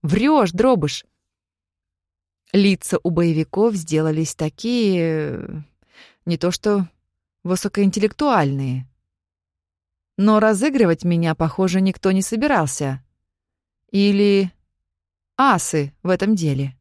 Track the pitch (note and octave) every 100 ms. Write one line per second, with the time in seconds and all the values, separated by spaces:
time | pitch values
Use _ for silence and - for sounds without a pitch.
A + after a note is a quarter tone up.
0 | D#3 F#3+ C4 D#4 G3 F3 B3 A#3+ D3 -
1 | _ _ _ _ _ _ _ _ _ _
2 | _ _ _ _ _ G3+ G3+ F#3 - A3+
3 | G3+ E3 E3+ D#3 D#3 - A3+ G3+ D#3+ D#3
4 | D#3+ D#3 D#3+ - D#3 _ A3+ B3 G#3+ F3+
5 | E3 D#3+ D3+ B2+ - D#3 D3 _ _ _
6 | - _ - E3+ F3 F3+ G#3+ G3+ F3 _
7 | _ _ _ _ F3 F#3 G3+ - G3 G3+
8 | G#3 - D4 A3+ C#3+ C#3 C3+ B2+ B2+ _
9 | _ _ _ _ _ _ _ _ _ _
10 | _ - G3+ G#3+ A3 G3+ C#4+ C4+ G3 E3
11 | F3 E3+ E3 D#3+ D#3+ - F#3+ F#3 F#3+ -
12 | F#3+ F#3+ F#3+ A3+ D4 C4 D3+ - C#3 C3
13 | _ _ _ _ _ _ _ _ _ G3
14 | G3+ G3+ G#3 G3 F#3 _ _ _ _ _
15 | _ _ _ - C4+ F#3+ - D#3 C#3+ _
16 | F3+ F3+ G3 G#3+ D#3+ C3+ C#3 -